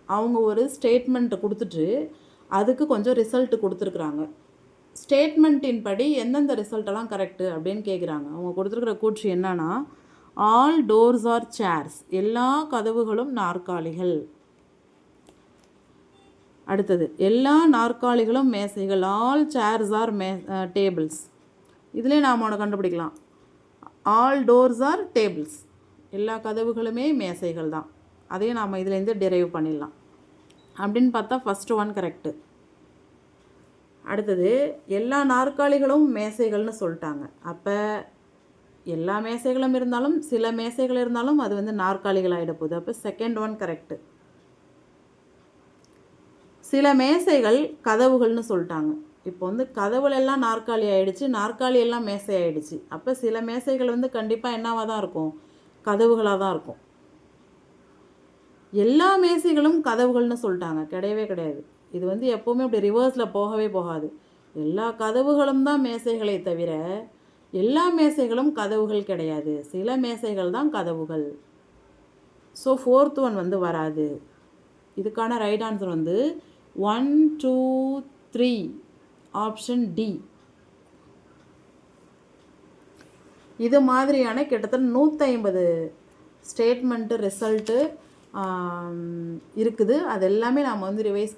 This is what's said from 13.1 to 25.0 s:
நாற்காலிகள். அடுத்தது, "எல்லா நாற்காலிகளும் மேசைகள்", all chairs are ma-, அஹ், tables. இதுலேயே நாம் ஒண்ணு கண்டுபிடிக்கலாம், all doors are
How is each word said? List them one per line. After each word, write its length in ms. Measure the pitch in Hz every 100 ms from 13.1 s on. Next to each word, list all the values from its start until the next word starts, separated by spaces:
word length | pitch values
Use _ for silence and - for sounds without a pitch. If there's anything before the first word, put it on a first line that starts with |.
| 214 277 240
நாற்காலிகள். 880 | 180 180 180 175 165 165 180 156 147 - _ _ _ _ _ _ _ _ _ _ _ _ _ _ _ _ _ _ _ _ _ _
அடுத்தது, 500 | - 196 190 180 160 -
"எல்லா 540 | 190 233 269 302 330
நாற்காலிகளும் 800 | 240 233 240 247 240 220 254 262
மேசைகள்", 520 | 208 202 202 196 190
all 440 | 185 208 240 294 302
chairs 460 | 262 214 226 208
are 220 | 214 226
ma-, 280 | 208 185 190 185
அஹ், 220 | 190 180
tables. 380 | 196 196 165 156 - - _ _ _ _ _ _
இதுலேயே 260 | - 254 294
நாம் 220 | 277 233
ஒண்ணு 120 | 220
கண்டுபிடிக்கலாம், 580 | 208 208 202 185 170 160 - _ _ _ _ _ _ - _ -
all 380 | 220 262 277
doors 320 | 233 247 254 233
are 280 | 269 370